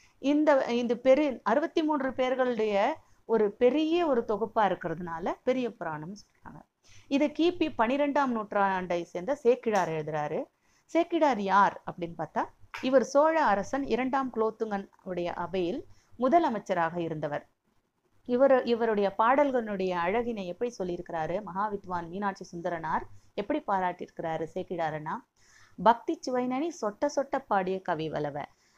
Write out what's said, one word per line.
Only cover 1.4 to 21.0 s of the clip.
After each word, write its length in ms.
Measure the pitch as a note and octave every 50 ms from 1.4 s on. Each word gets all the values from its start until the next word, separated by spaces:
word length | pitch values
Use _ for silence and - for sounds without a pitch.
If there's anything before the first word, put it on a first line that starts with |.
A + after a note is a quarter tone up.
அறுபத்தி 400 | - G3 A3+ D4 D#4 - - F4
மூன்று 300 | D#4 D4+ D#4 D4 C4 C4
பேர்களுடைய 880 | C4 - B3+ B3+ C4 B3+ B3+ B3+ A#3+ G#3+ A3 G#3+ G#3 G3 G#3 C4 D#4+ - - _ - _ _
ஒரு 260 | - A3+ A3+ G#3+ G3+
பெரிய 560 | - - A#3+ B3 B3 D4+ D#4 D#4 E4 F4 F4
ஒரு 180 | D#4 C4+ A#3+ A#3 -
தொகுப்பா 300 | G#3+ G3 A3+ A3 - A3+
இருக்கிறதுனால 720 | G#3+ F#3+ F3+ - - E3 D#3+ D#3+ F3 E3+ E3 E3 F3 B3+ F4 - -
பெரிய 240 | B3+ B3+ C4 B3 A3+
புராணம்னு 460 | G3 - F3 E3 D#3 D3+ D#3 E3+ G#3
சொல்றாங்க. 480 | G3+ - _ _ _ - - D3 D3+ - _ _ _ _ - - - - -
இதை 240 | C#4 C#4 D4+ D4 D4 -
கிபி 340 | D#4 F4 F4 - D#4+ D#4 - -
பனிரெண்டாம் 580 | A3+ A3+ C4+ C#4+ D4 C#4+ C4+ D4 C#4 B3+ A#3+
நூற்றாண்டை 640 | A3 G#3 G#3 G#3 G#3 G3 G3 F#3+ F#3 F#3 F3 F3+ F3
சேர்ந்த 320 | E3+ - - F3 F3 G#3+ C#4+
சேக்கிழார் 540 | - - A#3 B3 A#3+ - A#3 G#3+ G3 F3 E3
எழுதுறாரு. 560 | D#3+ D#3 D#3 D#3 D3+ D3+ D3 D3+ D3 G#3 D4 - _ _ _ _ _ _ _
சேக்கிழார் 560 | - - D#4+ E4+ E4+ E4+ E4 D#4 C#4+ B3 G3+
யார் 420 | G3+ F#3+ F#3 G3+ G3 F3 - - - -
அப்படின்னு 240 | E3 - E3+ E3+ E3+ -
பார்த்தா, 260 | D#3+ - - A3+ F4+ A4+ - - - - - -
இவர் 220 | - C4 C4 C4 A3+
சோழ 400 | - - C#4 D4+ D#4+ D#4+ D#4+ D4
அரசன் 400 | A3 G3+ G3+ F#3+ - - C#4 C#4
இரண்டாம் 480 | - A3+ A3+ B3+ C4 B3+ C4+ C4+ B3+ -
குலோத்துங்கன் 540 | A3 A3 A3 A3 - A3+ A3 G#3 G3 G3 - _ _
உடைய 300 | - F#3+ F3+ F3 F3 E3+
அவையில் 540 | - - F3 F3 E3+ F#3+ F3+ E3 G#3 D4+ - - - _ _ _ - -
முதலமைச்சராக 800 | A#3+ C4+ D4 F4 E4+ C#4+ A3+ G#3 - - F#3+ F3 E3 E3 E3
இருந்தவர். 520 | F3 E3+ D#3+ D#3 D#3 D3+ D3 C#3+ C#3+ - _ _ _ _ _ _ _ _ _ _ _ _ _ _ _ -
இவர், 380 | - B3 B3 C4+ C4 C4+ B3+
இவருடைய 520 | - A#3 A#3 A3 A#3 A3+ A3 G3+ G3+ F#3+ G3 -
பாடல்களுடைய 800 | A3 A#3 C4+ C#4 D4 C#4 B3+ B3 A3+ G#3+ G#3 F#3 F#3+ F#3 F3+
அழகினை 480 | F3 E3+ F3 G3+ A#3+ A#3 A#3+ A#3 G3+ F#3+
எப்படி 300 | F3 F3 - A#3+ B3 A#3+ -
சொல்லியிருக்கிறாரு 640 | F#3+ F3+ F3 F3